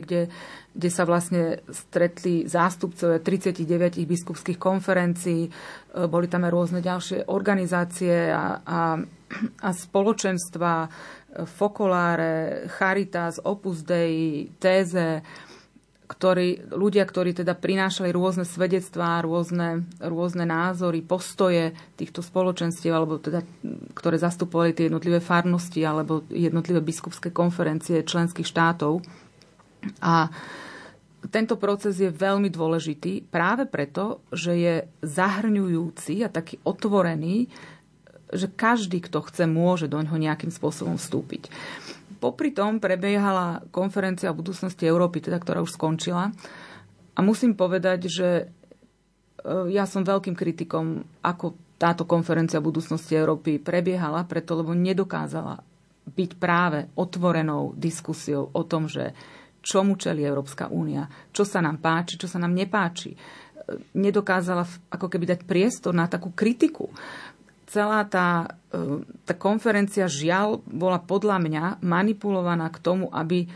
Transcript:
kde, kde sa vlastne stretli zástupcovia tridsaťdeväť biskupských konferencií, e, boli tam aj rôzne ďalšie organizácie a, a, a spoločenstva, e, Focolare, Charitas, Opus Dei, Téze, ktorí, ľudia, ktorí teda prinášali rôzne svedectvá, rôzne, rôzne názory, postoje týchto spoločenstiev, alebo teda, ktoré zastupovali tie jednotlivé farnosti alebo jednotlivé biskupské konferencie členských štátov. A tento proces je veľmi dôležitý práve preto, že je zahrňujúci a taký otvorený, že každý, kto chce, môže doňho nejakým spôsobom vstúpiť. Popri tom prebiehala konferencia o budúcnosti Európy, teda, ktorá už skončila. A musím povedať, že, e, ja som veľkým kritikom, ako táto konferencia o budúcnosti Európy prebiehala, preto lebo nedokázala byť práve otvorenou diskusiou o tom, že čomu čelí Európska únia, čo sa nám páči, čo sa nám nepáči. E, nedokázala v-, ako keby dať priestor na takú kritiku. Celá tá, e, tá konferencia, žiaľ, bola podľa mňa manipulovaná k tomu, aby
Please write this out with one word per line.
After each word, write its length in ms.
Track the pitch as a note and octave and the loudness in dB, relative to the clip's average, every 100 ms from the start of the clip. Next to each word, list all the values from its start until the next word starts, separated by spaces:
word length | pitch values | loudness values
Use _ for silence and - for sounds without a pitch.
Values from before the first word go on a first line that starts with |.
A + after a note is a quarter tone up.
kde, 240 | E3 F3 E3+ - - - - - | 0 0 0 -6 -16 -18 -16 -2
kde 140 | F3 | -2
sa 160 | F3 E3+ | 2 4
vlastne 560 | F3 F3 F3+ E3 - - | 4 2 0 0 -2 -8
stretli 720 | - - F3 F3 F3 F3+ E3+ | -18 -4 2 2 0 0 0
zástupcovia 800 | - F3 E3 - F3+ - F3 E3 | 2 2 2 0 -6 0 2 2
tridsaťdeväť 800 | E3 F#3+ F#3+ F3 D#3+ E3+ F3 F3 | 2 0 0 -2 0 2 2 0
biskupských 540 | D#3+ F3 - D#3+ - F3 | -2 -2 -2 -8 -6 0
konferencií, 880 | F#3+ F#3+ F#3+ F#3 F3 F3 F3+ E3 E3 | 2 2 2 2 2 0 0 0 -2
e, 20 | - - - - - E3+ | -6 -18 -18 -12 -4 0
boli 220 | E3+ F3 | 2 2
tam 160 | F3 | 0
aj 80 | F3 | 2
rôzne 260 | F3 E3+ F3 | 2 2 0
ďalšie 420 | F3 F3+ F3 F#3 - | -2 -4 -4 -4 -2
organizácie 1000 | F#3+ G3 G3 F3+ F3+ F3 F3 F3+ E3+ E3 | 0 2 2 2 0 0 0 2 2 2
a, 320 | D#3 F3+ F#3+ | 0 0 -4
a, 200 | - E3+ E3 D#3+ E3+ - - - G#3+ - | -4 0 2 0 -4 -10 -14 -6 -6 -4
a 60 | G3+ | -4
spoločenstva, 1000 | F3+ - G3+ G3+ A3+ G3 F3+ F3 E3 F3 E3 | -4 -2 2 2 2 0 -2 -4 -2 0 0
e, 40 | D#3+ - - - - - E3 | -2 -8 -18 -18 -16 -10 -8
Focolare, 1200 | - G3+ G3+ G3+ F3+ F3 E3 E3 D#3+ D#3+ - F3 | -2 -2 2 2 4 4 2 2 0 -2 -4 -8
Charitas, 720 | - F#3+ F#3+ F#3+ F3 E3+ E3 | -2 2 2 0 -2 -2 -4
Opus 400 | - G3+ F#3+ E3+ | -4 -4 -4 -6
Dei, 720 | D#3+ F3 E3+ D#3+ D#3+ D3 - - | 0 2 2 2 0 -2 -6 0
Téze, 640 | F#3 F#3+ F#3 F3+ E3 D#3+ - - - - - _ _ _ - | 4 4 4 2 0 -2 -6 -18 -20 -20 -20 _ _ _ -18
ktorí, 640 | - F#3 F3+ F3+ - - | 0 2 4 2 -2 -6
ľudia, 320 | - G3+ G3+ | 0 2 4
ktorí 320 | F#3+ - F3+ | 2 2 0
teda 240 | F3 F3 F3 | 0 -2 0
prinášali 560 | F3+ F#3+ F#3+ F#3 F3+ | 0 2 0 0 0
rôzne 320 | F3 F#3 F3+ F3 | 2 2 0 -4
svedectvá, 720 | E3+ F3+ F#3 F#3 E3+ E3+ E3+ E3 | -2 0 0 -2 -4 0 0 0
rôzne, 640 | E3+ E3+ F3 E3+ E3 E3+ - | 0 0 0 0 -2 -4 -6
rôzne 480 | D#3+ E3 F3 F3 E3+ | -6 -2 -2 0 0
názory, 560 | D#3+ F3+ F3 F3+ E3 | 2 0 0 0 -2
postoje 720 | E3+ F3+ - - F#3 E3+ D#3+ E3 - - | 0 -2 -2 2 4 4 2 -2 -16 -12
týchto 240 | - - | -10 -8
spoločenstiev, 720 | E3+ F#3 F#3 F3+ E3+ E3+ E3 | -4 0 0 0 -2 -2 0
alebo 240 | D#3+ D#3+ D#3 | 2 2 -2
teda, 240 | D#3 E3+ E3+ - - - - | -2 -4 -6 -10 -10 -10 -12
ktoré 240 | - - | -4 0
zastupovali 560 | D#3+ E3+ F3 F3 E3+ E3+ | 2 2 0 -2 2 2
tie 160 | E3 D#3+ | 4 2
jednotlivé 320 | D#3+ E3+ E3+ | 2 2 2
farnosti 640 | F3 F3 F3+ F3 F3 D#3 | 4 2 4 2 0 -2
alebo 400 | D#3 D3+ D#3 D#3+ - | 0 0 0 -2 -2
jednotlivé 480 | - E3 E3 D#3+ F3 | 0 2 2 2 2
biskupské 560 | D#3+ E3 - - F3 | 0 -4 -8 -8 -6
konferencie 720 | E3+ F3 F3 D#3+ D#3+ - E3+ E3 | 0 0 2 0 0 0 0 0
členských 400 | F3 E3+ F3 E3 | 0 0 -2 -4
štátov. 560 | E3+ E3 E3+ D3 E3+ F3 - - _ - _ - - - - | 2 2 2 0 0 -4 -20 -20 _ -20 _ -20 -12 -12 -4
A 320 | E3+ E3 D#3+ - - - - - - - _ _ - | 2 4 2 -4 -16 -16 -16 -18 -20 -20 _ _ -4
tento 320 | A3 A3 A#3 | -2 0 0
proces 400 | G3+ G3+ G#3 F#3 | 0 0 -2 0
je 80 | F#3+ | 0
veľmi 480 | D#3 G3 G3 G3+ | 2 2 2 2
dôležitý 720 | D#3+ D#3+ E3 D#3+ D3 F3 G3 - | 0 0 0 -2 -4 -4 -6 -4
práve 400 | F3 F3 A#3+ C4+ | 0 2 2 -2
preto, 560 | D3+ C#3+ D#3 G#3 - - | -2 -4 -2 -4 -6 -8
že 240 | F3 E3 | -6 0
je 200 | F3 E3+ E3 - - | 2 2 0 -4 -8
zahrňujúci 1200 | D#3+ C#3+ F#3+ G3 A3 G#3 F#3 E3 E3+ - - F3 | -6 0 0 2 0 2 2 0 -2 -6 -6 -2
a 80 | A3+ | -2
taký 320 | D#3+ E3+ - | -4 -6 -6
otvorený, 880 | C#3+ - A3 G3+ F3 D#3 E3 G#3 B3 - - - _ _ - - - | -4 -2 2 4 4 2 0 0 -2 -6 -20 -20 _ _ -20 -20 -8
že 160 | F3+ G3 | -4 -4
každý, 560 | - A3+ A#3+ G3 F3+ | 0 2 2 0 -4
kto 240 | - D#3 - | -4 -6 -4
chce, 240 | - E3+ | 0 2
môže 400 | D#3+ F3 F3+ D3+ | 4 4 2 0
doňho 240 | D3 D#3 D#3+ | -2 -2 0
nejakým 320 | D#3 D3+ E3 | 0 -2 -4
spôsobom 480 | - D3+ D#3 - - | -4 -4 -2 -4 -4
vstúpiť. 480 | - - - - - - - - - - - G3 B3 | -4 -6 -4 -10 -12 -16 -14 -14 -16 -18 -18 -4 -4
Popri 240 | B3 D#4 | 0 -4
tom 320 | C#4 G#3 A3 | 0 0 0
prebiehala 800 | G3+ F#3 G3+ G3+ G3+ F#3+ F3 E3 - | 0 0 2 2 2 2 0 -4 -6
konferencia 640 | - F#3+ G3+ F#3+ F#3 F#3 | -2 -2 0 -2 0 -2
o 0 | |
budúcnosti 480 | D#3 E3+ F3+ F#3 F3+ | -4 -6 -6 -6 -2
Európy, 400 | E3 E3+ F3 E3 | 2 4 4 0
teda, 160 | E3 F3 | -4 -4
ktorá 240 | F3 E3+ | -2 -2
už 160 | E3+ - | -2 -2
skončila. 560 | D#3+ D#3+ - F3 G3 A3+ - - - - - - - | -2 0 -2 0 -2 -4 -14 -18 -20 -20 -20 -20 -10
A 40 | - | 2
musím 320 | F#3+ A3 B3 | 4 6 4
povedať, 560 | F#3+ F#3 F#3 F#3 F#3 F3+ | 4 2 2 2 2 -2
že, 180 | E3 F3+ E3+ | 0 2 2
e, 20 | - - - - _ _ _ _ _ - - F#3 F3 | 0 -12 -20 -20 _ _ _ _ _ -12 -4 -2 0
ja 160 | G3+ F#3+ | 0 0
som 160 | G3 | 0
veľkým 320 | F#3 G3 F#3+ | 2 0 0
kritikom, 720 | E3+ E3 E3 E3+ D#3+ D#3+ D#3+ - - | -2 -2 -2 -2 -2 -2 -4 -8 -4
ako 320 | F3 F3 E3+ - - - | -2 -2 -6 -8 -14 2
táto 240 | E3+ E3+ | 2 2
konferencia 560 | E3+ E3+ E3 E3 E3 D#3+ | 2 2 4 2 2 0
o 80 | D#3 | 0
budúcnosti 480 | D#3+ D#3+ D#3+ - | -2 -2 -6 0
Európy 480 | D#3 D#3 D#3 E3 D3 | 2 2 2 0 -2
prebiehala, 640 | - F3 F3 F3+ D#3+ D#3+ F3 | 0 0 2 0 -2 -2 -2
preto 320 | E3 D#3+ E3 | -4 -2 -2
lebo 160 | D#3+ | 0
nedokázala 880 | F3 F3+ F#3 F#3+ E3+ D3+ D#3+ D#3+ - - _ _ _ | 2 2 2 0 -2 -4 -6 -8 -10 -14 _ _ _
byť 280 | - C#3 F3 | -10 -4 -4
práve 560 | - F3 E3+ F3 D3 - - | 0 2 4 4 0 -4 -4
otvorenou 800 | F#3 F3+ F3 D#3+ D#3 D3 C#3 D3+ | -4 0 2 2 0 0 -4 -2
diskusiou 720 | D#3+ E3 - D#3+ - C#3+ C3+ | -4 -4 -8 -8 -4 -4 -2
o 160 | E3+ E3 | -4 -2
tom, 240 | D#3+ D#3 | -2 -2
že 240 | C#3+ A#2+ - - - - _ | -4 -6 -8 -20 -20 -20 _
čomu 320 | - G3 G3 | 0 4 4
čelí 320 | F#3 F3 D#3+ C#3+ | 2 0 0 0
Európska 400 | C#3 C#3 - - | -2 -4 -8 -4
únia, 400 | E3+ D#3 C#3+ D3 - - | -2 -2 -4 -6 -12 -10
čo 160 | - G3+ | 0 0
sa 160 | F#3+ | 2
nám 160 | D#3 D#3 | 0 0
páči, 400 | E3 E3 F3 F3 | 0 2 0 -6
čo 80 | F3+ | -6
sa 160 | F3+ | -2
nám 160 | F3 F3+ | 0 2
nepáči. 560 | F#3+ G#3 F3 F3 - | 2 0 0 -2 -12
E, 40 | - - - - - - - - | -14 -18 -20 -20 -18 -10 -10 -6
nedokázala 720 | - G3+ G#3 G3+ F#3 F3+ F3 F3 | 0 2 2 2 0 2 -2 -2
v-, 160 | - - | -6 -12
ako 160 | F3 F3 | -6 -4
keby 240 | F3+ E3+ | -2 0
dať 100 | F3 - | -2 2
priestor 480 | F3+ A3 B3 F3+ | 2 2 2 0
na 160 | F3 E3+ | 2 2
takú 240 | F3 F3+ | 0 -4
kritiku. 560 | - G#3+ B3 D#4 - - - - - - - - _ - | 0 2 4 2 2 -10 -10 -16 -14 -16 -20 -20 _ -6
Celá 400 | G#3 G#3 G#3+ G3+ | 0 2 2 2
tá, 400 | F#3 F3+ E3+ E3 - - | 2 4 2 -2 -8 -8
e, 320 | F3 E3 C#3+ - - - | -4 -2 -4 -6 -14 -6
tá 80 | |
konferencia, 720 | E3+ G3 G#3+ A3+ G3+ G3+ G3+ F#3 | 0 2 2 2 2 2 2 0
žiaľ, 560 | C#3 D#3 F#3 G#3 A3 - | 0 2 2 2 -2 -6
bola 320 | - F#3 F3 | -2 0 0
podľa 400 | - G3 G#3 F#3+ | 0 0 2 2
mňa 220 | D#3+ D#3 E3+ - | 2 0 -2 -2
manipulovaná 880 | F3+ E3+ G#3 G#3 G#3 F#3+ F3 E3+ D#3+ | 0 2 2 2 0 0 2 0 -2
k 80 | E3+ | -2
tomu, 320 | - F#3 F3+ | 0 0 0
aby 400 | - D#3+ F3+ F3 | -4 0 0 0